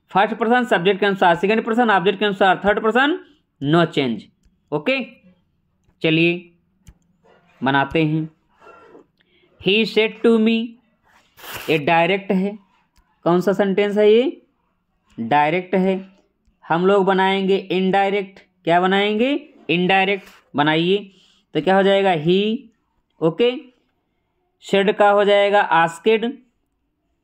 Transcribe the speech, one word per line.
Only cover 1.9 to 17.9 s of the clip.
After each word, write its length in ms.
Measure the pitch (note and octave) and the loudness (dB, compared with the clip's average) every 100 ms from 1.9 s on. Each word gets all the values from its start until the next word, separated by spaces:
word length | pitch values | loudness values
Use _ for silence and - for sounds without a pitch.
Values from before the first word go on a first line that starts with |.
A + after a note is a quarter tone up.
| F#3+ F#3 G3 | 2 0 -2
के 60 | G#3 | -4
अनुसार, 360 | G3 G3 D#3+ G3 | 0 0 2 0
थर्ड 140 | G#3+ | 0
पर्सन 460 | G#3+ A#3 C#4+ F#4 - _ _ - | 0 0 0 -2 -10 _ _ -8
no 220 | C#3 E3+ D#3+ | 0 2 2
change। 360 | D3+ C3 G2+ - _ _ _ - | -2 -4 -6 -12 _ _ _ -10
ओके, 320 | D3+ B3 C4+ A#3 - _ _ _ _ _ _ _ - | -6 -4 -4 -6 -16 _ _ _ _ _ _ _ -6
चलिए 500 | D#3+ D#3+ E3+ F3 F3 _ _ _ - _ _ _ _ _ _ - | -2 0 0 -2 -10 _ _ _ -20 _ _ _ _ _ _ -8
बनाते 400 | B2 C#3 C#3 E3 | -2 -2 0 -2
हैं। 260 | D#3 D#3+ D#3 _ _ _ - - - - _ _ _ _ _ _ F#3 | -2 -2 -6 _ _ _ -20 -20 -20 -20 _ _ _ _ _ _ -2
"He 180 | G#3 A3 | 0 0
said 400 | G#3+ A3 A3 A#3 | 0 -2 0 2
to 140 | A3+ | 2
me", 260 | A3 A3+ A#3 - _ _ _ _ _ _ - - - | 2 -2 -6 -14 _ _ _ _ _ _ -18 -14 -4
ये 80 | D#3 | -2
डायरेक्ट 540 | C#3+ E3 E3+ G3 G3 | 0 0 2 -2 -2
है। 280 | F#3+ G3 A3 _ _ _ _ _ _ | -4 -4 -8 _ _ _ _ _ _
कौन 180 | E3 F3+ | -2 0
सा 120 | G3 | 0
सेंटेंस 440 | F#3+ G3+ F#3+ G3+ G#3 | 0 0 0 0 2
है 140 | G#3 | 4
ये? 300 | A3 C#4 - _ _ _ _ _ _ _ - | 4 2 -6 _ _ _ _ _ _ _ -12
डायरेक्ट 560 | A2+ C#3+ D3+ F3+ F#3 F#3+ | -2 0 0 -2 -2 -2
है। 340 | F#3+ F#3+ F#3+ _ _ _ _ _ - | -2 -4 -8 _ _ _ _ _ -4
हम 200 | E3 F#3 | 0 2
लोग 180 | G3+ F#3+ | 2 2
बनाएंगे 520 | F#3+ F#3+ G3 F#3+ F#3+ | 2 0 0 0 -2
इनडायरेक्ट। 840 | F#3+ F3+ F#3+ | -2 -2 0